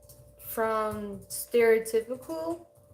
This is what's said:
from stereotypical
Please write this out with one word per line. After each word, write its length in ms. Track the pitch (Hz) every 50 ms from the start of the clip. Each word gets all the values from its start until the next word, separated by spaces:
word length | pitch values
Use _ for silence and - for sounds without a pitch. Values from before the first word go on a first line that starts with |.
| - - - - - - - - - -
from 720 | - - 220 220 220 220 214 214 208 208 208 202 202 196 - -
stereotypical 1400 | - - - - - 240 233 226 226 226 226 - - 226 226 226 247 254 - - 330 320 320 330 339 339 - - _ _ _ _